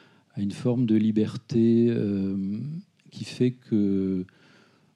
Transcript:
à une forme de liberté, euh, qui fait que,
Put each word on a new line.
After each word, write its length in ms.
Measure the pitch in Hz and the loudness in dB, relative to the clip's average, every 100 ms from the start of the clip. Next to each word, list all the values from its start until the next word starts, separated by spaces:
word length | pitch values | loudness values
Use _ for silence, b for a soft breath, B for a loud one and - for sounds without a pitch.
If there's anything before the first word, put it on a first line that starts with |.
| b b _ | b b _
à 80 | - | -6
une 120 | 101 | -6
forme 340 | 85 120 120 113 | -2 -2 0 2
de 100 | 110 | 4
liberté, 920 | 110 107 107 - - 117 113 117 117 | 4 2 0 -4 -2 2 4 4 4
euh, 680 | 117 104 101 98 98 95 107 139 165 - _ _ | 2 -2 -2 -2 -4 -4 -6 -8 -10 -14 _ _
qui 140 | - | -14
fait 280 | - - 127 | -12 -2 -2
que, 760 | 127 - 107 101 98 95 92 92 b b b b b b | -2 -2 0 2 0 0 -2 -6 b b b b b b